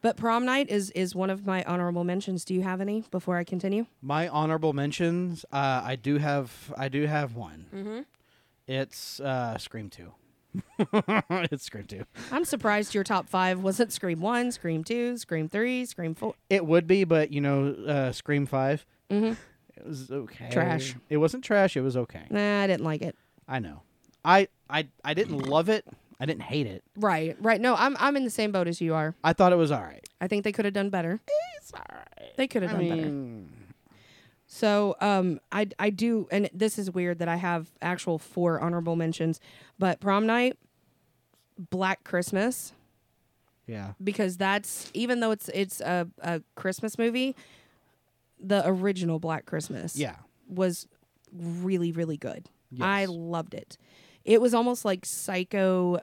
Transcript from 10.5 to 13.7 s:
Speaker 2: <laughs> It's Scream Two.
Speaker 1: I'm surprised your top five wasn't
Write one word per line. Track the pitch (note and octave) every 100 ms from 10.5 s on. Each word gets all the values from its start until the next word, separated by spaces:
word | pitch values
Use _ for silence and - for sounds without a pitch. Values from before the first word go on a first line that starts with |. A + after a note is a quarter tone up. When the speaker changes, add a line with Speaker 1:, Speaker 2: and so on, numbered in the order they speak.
| F#3+ - -
Speaker 2:
<laughs> | G#3 G#3+ - G#3+ - F#3 E3+
It's | C#3+
Scream | - G#2+ G2
Two. | G2 - - -
Speaker 1:
I'm | C4 E4
surprised | C4 G#3+ G#3 G#3
your | G3+
top | F#3+ G3+ -
five | F#3 F#3 F#3
wasn't | F#3+